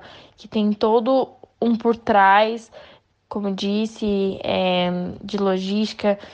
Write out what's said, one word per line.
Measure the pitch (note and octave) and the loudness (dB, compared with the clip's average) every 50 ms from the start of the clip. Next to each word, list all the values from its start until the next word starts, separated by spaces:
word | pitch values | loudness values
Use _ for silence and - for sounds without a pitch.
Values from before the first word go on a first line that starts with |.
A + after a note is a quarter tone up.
| - - - - - - _ | -12 -16 -20 -20 -20 -20 _
que | - - | -20 -12
tem | G#3+ - A3+ G#3 G#3 | -6 -4 -2 0 0
todo | G#3 - - A3 A3 B3 A3 C4 C4+ C4 A#3+ - - _ - - _ - | 0 0 2 2 2 2 2 2 2 0 0 -2 -8 _ -20 -14 _ -4
um | A#3 A#3 A#3 | -2 0 0
por | A3 - A#3 A3+ | 0 0 0 -2
trás, | A#3 - - G#3+ G3+ G3 G3 G3 G#3 A3 A3 A3+ A3+ A3+ - - - - - - _ _ _ _ _ _ | 0 0 2 4 6 6 6 6 4 4 2 -2 -6 -10 -16 -20 -20 -20 -20 -20 _ _ _ _ _ _
como | - - G#3+ G3+ G3+ | -10 -8 -6 -4 -4
eu | G3 | -4
disse, | F#3+ G3+ G3+ G3+ G#3 A3 A3 A3 - A3 G#3 G3+ G3 G3 F#3+ F#3+ - | -4 -2 -2 -2 -2 -2 -4 -6 -4 -4 -2 0 0 0 -2 -4 -4
é, | - - F#3+ F#3+ F#3 F#3 F3+ F3+ F3+ F3+ F3+ F3+ F3+ F3+ - - | -4 -2 -2 0 0 0 0 0 0 0 -2 -4 -6 -8 -10 -12
de | - G3+ - | -10 -8 -4
logística, | G3 G3 G3 F#3+ F#3 F#3+ F#3+ G3+ G#3+ A3 G#3 - - - G#3 G3+ G3+ - - | -2 0 0 0 -2 -2 -2 -2 -2 -2 -4 -4 -2 -2 -2 -2 -2 -6 -18